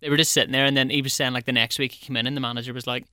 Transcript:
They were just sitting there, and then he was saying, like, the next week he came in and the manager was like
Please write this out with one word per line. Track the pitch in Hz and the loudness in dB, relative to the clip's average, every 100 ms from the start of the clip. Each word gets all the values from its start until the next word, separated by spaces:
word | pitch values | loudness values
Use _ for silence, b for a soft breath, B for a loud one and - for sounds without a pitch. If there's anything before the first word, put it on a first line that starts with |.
They | 151 | 0
were | 147 | 2
just | 156 | 4
sitting | 143 - | 2 2
there, | 131 | 2
and | 139 139 | 4 4
then | 135 | 2
he | 147 | 0
was | 135 | 0
saying, | - 127 | -2 -2
like, | 127 | -2
the | 131 | 0
next | 120 117 - | 0 0 0
week | 131 | -4
he | - - | -6 -6
came | 117 | -4
in | 123 | -4
and | 139 | -4
the | |
manager | 123 120 123 | -4 -6 -8
was | 123 123 | -8 -6
like | 123 - | -6 -8